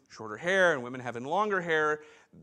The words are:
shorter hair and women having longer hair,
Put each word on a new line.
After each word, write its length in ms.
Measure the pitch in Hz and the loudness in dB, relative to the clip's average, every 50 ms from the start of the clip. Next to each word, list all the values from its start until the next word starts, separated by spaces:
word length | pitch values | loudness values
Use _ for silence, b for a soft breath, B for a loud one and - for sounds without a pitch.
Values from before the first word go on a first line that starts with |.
| _ _ | _ _
shorter 280 | - - 113 107 104 113 | -16 -14 -10 -10 -10 -6
hair 360 | 160 175 190 190 185 175 156 | -2 0 4 4 6 4 4
and 80 | 131 | 2
women 200 | 120 120 127 131 | -2 -6 -8 -8
having 220 | 120 123 113 117 123 | -8 -8 -8 -6 -6
longer 380 | 139 165 196 214 214 196 185 | -2 0 0 0 0 0 -2
hair, 380 | 170 170 160 156 156 151 151 151 B B B B B B - 165 | 0 2 2 2 4 2 0 -2 B B B B B B -20 -20